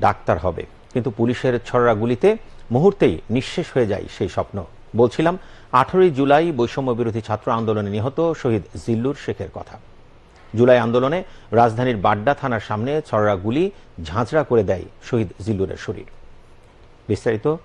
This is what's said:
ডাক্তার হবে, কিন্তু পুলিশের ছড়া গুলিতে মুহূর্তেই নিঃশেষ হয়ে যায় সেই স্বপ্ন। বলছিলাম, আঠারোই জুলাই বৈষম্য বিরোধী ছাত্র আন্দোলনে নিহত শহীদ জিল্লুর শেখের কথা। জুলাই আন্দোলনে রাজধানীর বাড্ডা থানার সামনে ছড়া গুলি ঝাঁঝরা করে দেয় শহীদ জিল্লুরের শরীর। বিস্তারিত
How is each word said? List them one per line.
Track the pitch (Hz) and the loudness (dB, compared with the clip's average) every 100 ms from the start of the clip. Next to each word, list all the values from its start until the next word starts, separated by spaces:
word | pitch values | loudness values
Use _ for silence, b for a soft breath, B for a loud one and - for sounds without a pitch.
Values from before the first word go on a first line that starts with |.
ডাক্তার | 101 101 - 87 | 0 0 0 0
হবে, | 90 82 82 - - | -2 -4 -8 -16 -8
কিন্তু | 131 113 | -4 -4
পুলিশের | 113 117 120 135 120 - | -2 -2 0 -2 -2 0
ছড়া | 123 120 | 2 4
গুলিতে | 107 113 123 190 220 b b - | 2 0 2 2 2 b b -4
মুহূর্তেই | 120 185 202 139 80 - | 2 2 4 2 0 -2
নিঃশেষ | 117 - - 160 | -4 -2 -6 -4
হয়ে | 135 110 | 0 0
যায় | 98 85 - | -2 -6 -6
সেই | 98 | -4
স্বপ্ন। | - 90 101 85 - - 107 | -4 -6 -8 -12 -16 -6 2
বলছিলাম, | 120 - 165 185 b b b | 2 4 0 -2 b b b
আঠারোই | 127 131 185 185 | 2 2 4 4
জুলাই | 131 139 143 170 | 4 4 4 2
বৈষম্য | 139 120 - 131 | 0 -2 -2 -2
বিরোধী | 113 117 110 | -2 -2 -4
ছাত্র | 107 107 - | -4 -4 -2
আন্দোলনে | 117 110 107 101 | -2 0 -2 -2
নিহত | 104 117 147 165 | -4 -4 -2 -2
শহীদ | 156 131 110 82 - - | -2 -2 -2 -4 -10 -4
জিল্লুর | 113 127 143 - | -2 -2 -4 -8
শেখের | 104 87 | -8 -10
কথা। | 90 - - - - - - - b b 110 | -12 -16 -18 -20 -20 -20 -20 -20 b b 2
জুলাই | 123 123 | 6 6
আন্দোলনে | 117 120 131 175 - b b | 4 2 2 -2 -6 b b
রাজধানীর | 110 120 110 127 113 | 2 4 2 -2 2
বাড্ডা | 101 104 110 | 2 2 0
থানার | 143 135 113 | -2 -2 -4
সামনে | - 107 120 151 - | -4 -6 -4 -4 -2
ছড়া | 110 104 101 | 0 2 0
গুলি | 101 131 190 b b - | -2 -2 -2 b b -16
ঝাঁঝরা | 80 95 120 156 | -6 -4 0 0
করে | 143 120 | 2 2
দেয় | 95 95 87 - - | 2 -2 -6 -18 -4
শহীদ | 120 101 - | -2 -2 -6
জিল্লুরের | 98 101 95 - | -4 -2 -4 -6
শরীর। | - - - - - - - - - - - - - | -10 -10 -14 -20 -20 -20 -20 -20 -20 -20 -20 -16 -6
বিস্তারিত | 104 123 110 147 160 | -2 -2 -2 -2 -4